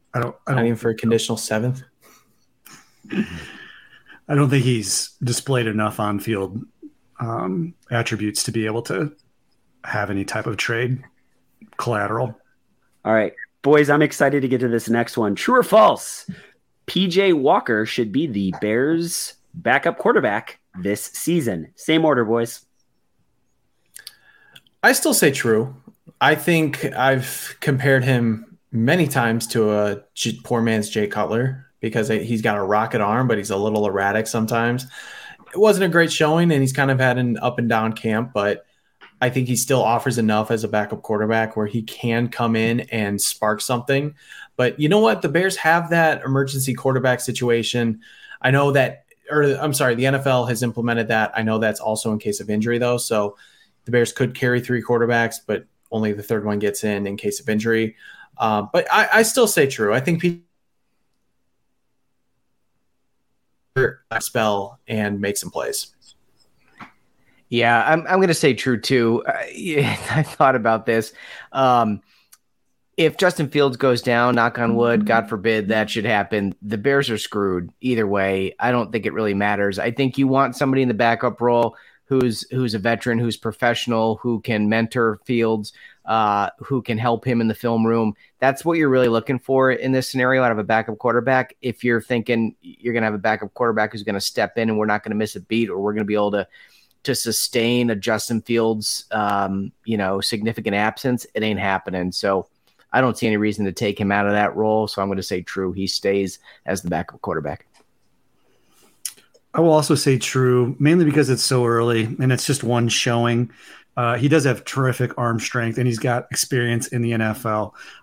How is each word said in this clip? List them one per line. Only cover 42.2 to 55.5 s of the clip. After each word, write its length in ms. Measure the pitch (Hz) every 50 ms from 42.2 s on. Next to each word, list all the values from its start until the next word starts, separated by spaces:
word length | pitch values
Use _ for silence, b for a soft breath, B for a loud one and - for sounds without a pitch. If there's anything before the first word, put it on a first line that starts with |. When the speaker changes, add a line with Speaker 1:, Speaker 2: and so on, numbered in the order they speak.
| 120
Speaker 2:
come 280 | 120 - - 120 117 113
in 260 | 110 113 113 117 123 - -
and 300 | 117 113 104 101 101 101
spark 400 | - - - - 110 107 107 104
something. 540 | - - 127 120 120 - 139 139 147 147 147 B B B B B B B B
But 220 | - 127 120 - -
you 100 | 151 151
know 100 | 190 214
what? 220 | 220 220 214 180
The 80 | - 156
Bears 260 | 139 170 185 190 190
have 320 | - - 160 165 170 170 156
that 340 | 170 170 165 156 143 - -
emergency 500 | 131 135 135 139 135 143 135 131 135 123
quarterback 460 | - - 135 131 127 120 127 123 120
situation. 800 | - - 110 - 127 120 117 117 110 - - 123 117 113 110 - B B B B B B B B
I 100 | - 131
know 200 | 135 139 143 143
that, 340 | 135 139 127 117 - - _ _ _ _ _ -
or 140 | 147 151 147
I'm 300 | 143 135 - 147 151 135
sorry, 220 | - 139 127 117
the 100 | 117 127
N 100 | 135 139
F 120 | 131 135
L 180 | 139 131 127 120
has 180 | 123 120 110 123
implemented 440 | 120 117 120 117 120 117 117 113 110
that. 220 | 113 110 107 107 -
I 80 | 110 110
know 160 | 110 110 110
that's 200 | 113 110 104 -
also 320 | - 110 110 - - 113
in 80 | 107 104
case 200 | - 107 101 -
of 100 | 107 104
injury, 280 | 104 107 107 120 120
though. 200 | 117 123 120 123
So 400 | 120 - - 113 107 104 101 - b b b b b b b b b -
the 60 | -
Bears 200 | 120 120 120 -
could 220 | - - 131 110 -
carry 280 | - 135 123 123 120
three 200 | 113 - 123 117
quarterbacks, 540 | 110 - 120 113 117 117 120 117 117 110 - - -
but 200 | -